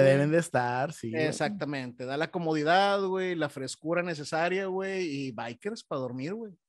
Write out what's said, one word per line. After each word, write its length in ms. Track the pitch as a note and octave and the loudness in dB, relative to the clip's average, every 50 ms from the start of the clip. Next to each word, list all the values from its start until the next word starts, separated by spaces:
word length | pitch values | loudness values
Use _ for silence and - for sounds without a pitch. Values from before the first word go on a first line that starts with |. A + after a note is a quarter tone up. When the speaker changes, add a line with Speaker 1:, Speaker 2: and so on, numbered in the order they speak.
Speaker 1:
güey. 20 | C3+ | 8
Speaker 2:
deben 280 | C3+ C3+ C#3 C#3+ D3+ | 8 8 6 6 4
de 80 | D#3 E3+ | 4 4
estar, 540 | D#3+ - - B2+ B2 A#2+ B2 B2+ C#3 D#3+ D#3+ | 2 2 0 0 0 0 0 -2 -2 -4 -6
sí, 180 | - - - | -8 -8 -4
güey. 120 | E3+ D#3+ D#3 | -2 0 0
Speaker 1:
Exactamente, 800 | D#3 - - D#3 B2+ G#2 G2 D3+ C#3 D3 C3+ B2+ B2 A#2+ - B2+ | 0 0 0 -2 -2 -2 -4 -6 -4 -4 -6 -6 -8 -10 -8 -8
da 120 | B2+ C3+ | -4 -2
la 140 | D3 D#3+ D#3 | -2 -2 -2
comodidad, 680 | - F3+ E3+ D#3+ D#3+ D3+ D3 D#3 E3+ F#3+ G3 G3+ G3+ G3+ G3 | -4 -2 -2 0 0 2 4 6 6 6 6 4 4 2 0
güey, 320 | F#3+ F#3 F#3+ F#3 F#3 F3+ | -2 -2 -2 -2 -2 -2
la 140 | E3 D3+ C#3+ | -2 -2 -4
frescura 520 | - C3+ C3 C3 - - - D#3 E3+ F3 F3 | -4 -6 -8 -8 -10 -6 -4 -2 0 0 0
necesaria, 640 | F3+ E3 C#3+ D3 - E3 D#3+ E3+ F3 F#3 F#3+ G3 | -2 -4 -8 -6 -4 -2 0 0 2 0 0 -2
güey, 380 | F#3+ F#3 F#3+ F#3+ F#3+ F#3+ F#3+ F#3 | -2 -4 -4 -4 -4 -4 -4 -4
y 240 | D#3+ C#3 C#3 C#3 C3 | -4 -4 -4 -6 -6
bikers 520 | A2 G#2 A2+ A#2 A#2+ - - G3+ A3+ - - | -6 -8 -8 -8 -8 -8 -8 -8 -8 -8 -8
pa' 140 | - E3 | -6 -6
dormir, 360 | C#3 C3 B2 B2 B2+ C3 D#3+ G3+ | -4 -4 -4 -6 -6 -6 -6 -6
güey, 200 | A3+ A3+ G#3 E3+ _ _ | -8 -10 -12 -16 _ _